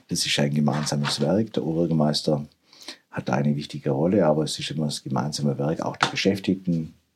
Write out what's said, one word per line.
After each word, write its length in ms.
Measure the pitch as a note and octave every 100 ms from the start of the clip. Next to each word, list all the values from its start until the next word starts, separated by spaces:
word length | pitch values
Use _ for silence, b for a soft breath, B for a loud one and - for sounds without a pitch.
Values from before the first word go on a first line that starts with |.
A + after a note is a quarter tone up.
| -
das 180 | - D2
ist 120 | -
ein 140 | D2
gemeinsames 680 | D2 D2 D2 D2 D2 C#2+ -
Werk. 340 | C#2+ G2 A2+
Der 100 | -
Oberbürgermeister 840 | D#3+ D#3+ E2+ - D3+ D3+ - - - _ B B B B B
hat 200 | - -
eine 260 | - C#2+ D2
wichtige 340 | D2+ D2 D2
Rolle, 360 | C2+ E2+ G2+ D#2+
aber 180 | D2+
es 140 | D2 -
ist 120 | -
immer 160 | D2 D2
das 160 | -
gemeinsame 560 | - C2 C#2+ D2 C#2+ C#2
Werk 220 | - -
auch 160 | - -
der 120 | -
Beschäftigten, 840 | - - G2 - F#2+ F2 E2 D#2+ - _